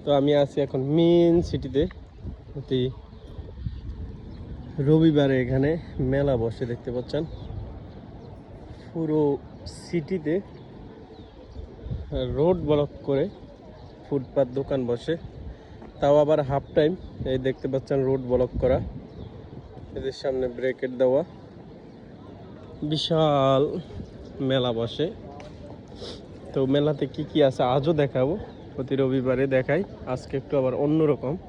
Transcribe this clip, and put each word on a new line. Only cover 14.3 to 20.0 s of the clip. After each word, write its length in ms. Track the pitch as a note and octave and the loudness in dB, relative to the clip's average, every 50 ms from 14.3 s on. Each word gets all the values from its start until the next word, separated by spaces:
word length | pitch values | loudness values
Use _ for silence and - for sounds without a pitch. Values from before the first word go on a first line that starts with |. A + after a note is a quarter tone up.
| - C#3+ C3+ B2 B2+ | 0 0 0 2 0
দোকান 240 | C3+ C3+ - D3 C3+ B2+ A#2 | -6 -2 0 0 0 0 0
বসে, 240 | A#2+ A#2+ - - E3 E3 - - - - - - - - - - - - - - - - | -2 -2 -2 -4 -4 -4 -4 -14 -14 -12 -12 -12 -14 -14 -18 -20 -18 -18 -18 -18 -6 0
তাও 160 | - C#3+ D3 D3+ D3+ | 4 6 8 8 8
আবার 160 | C#3+ D#3 D3+ C#3+ B2+ | 6 4 2 4 0
হাফ 160 | C#3+ C#3 - - - | 0 -2 -2 0 2
টাইম। 160 | E3+ D3+ D#3 F#3 - - - - - B2+ C3 | 4 4 4 2 -2 -8 -16 -10 -6 -4 -2
এই 80 | C3 C3 B2+ | -2 0 0
দেখতে 200 | C3+ B2 - - C#3 | 0 -2 -2 -4 -2
পাচ্ছেন 260 | C3 C3+ C3 - D3 C#3 C3 | -2 -2 -2 0 0 2 2
রোড 140 | C3 C3+ C3+ B2+ B2 | 2 2 0 0 0
ব্লক 200 | B2+ B2 B2+ B2 - - | 2 2 2 2 0 0
করা, 160 | - B2 C3 D#3 - - - - - - - - - - - - - - - - - - - - - - - | 2 4 4 2 0 -4 -10 -12 -14 -14 -16 -16 -16 -14 -16 -16 -16 -16 -16 -16 -16 -16 -16 -16 -16 -12 -10
এদের 180 | C3+ | -6